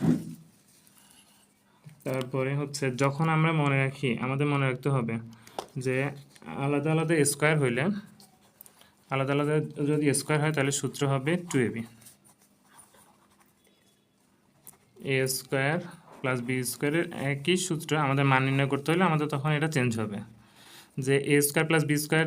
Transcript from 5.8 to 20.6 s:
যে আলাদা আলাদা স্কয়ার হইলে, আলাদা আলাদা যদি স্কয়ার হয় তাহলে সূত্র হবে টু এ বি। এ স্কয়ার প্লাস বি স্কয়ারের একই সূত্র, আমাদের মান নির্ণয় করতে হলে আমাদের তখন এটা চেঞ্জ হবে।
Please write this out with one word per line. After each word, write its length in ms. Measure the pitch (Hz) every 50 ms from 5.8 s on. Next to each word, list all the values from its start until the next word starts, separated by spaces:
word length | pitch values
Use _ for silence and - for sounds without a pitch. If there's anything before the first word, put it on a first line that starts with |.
| 123
যে 100 | 131 127 131 135 143 139 139 - - - - - - 80 - 139
আলাদা 240 | 143 143 143 143 156 160
আলাদা 180 | 160 160 160 170 156 139 139
স্কয়ার 240 | - - 147 151 160 151 139
হইলে, 200 | 127 117 123 143 196 208 - - - - - - - _ _ _ _ _ - - - _ _ - _ _ _ _ - 139
আলাদা 180 | 135 135 135 143
আলাদা 200 | 143 147 147 151 156 - - - - 147 143
যদি 160 | 151 147 151 143 131 -
স্কয়ার 200 | - - 151 147 147
হয় 100 | 156 156
তাহলে 180 | 147 135 139 139 -
সূত্র 200 | - 127 - - 143 135 139
হবে 180 | 135 127 151 175 185 175 175
টু 80 | - 135 120
এ 20 | 104 104
বি। 80 | 113 113 - - - - - - _ _ _ - _ _ _ _ _ _ _ - - - _ _ - - _ _ _ _ _ _ _ _ _ _ _ _ _ _ _ _ _ _ _ _ _ _ _ _ _ _ _ _ _ _ _ - - - _ _ _ _ - - 135 135
এ 40 | 131 135 127 -
স্কয়ার 400 | - - - 147 135 135 143 160 180 175 - - - - - - -
প্লাস 160 | - 131 127 123 120
বি 80 | 120 127 127 123 123
স্কয়ারের 340 | - - 147 143 151 170 170 170 - - 135 139
একই 260 | 143 139 139 170 180 180 180
সূত্র, 240 | - 160 156 - - 147 156 147
আমাদের 200 | 131 135 139 139 139
মান 100 | 135 131 135
নির্ণয় 220 | 135 135 135 139 127 139
করতে 140 | 139 - -
হলে 120 | 165 175 190 175
আমাদের 180 | 156 147 151 151 151
তখন 160 | 135 131 156 151
এটা 120 | 147 156 156 156
চেঞ্জ 160 | 139 123 123 110 113 110
হবে। 160 | 104 101 101 - - - - - - _ -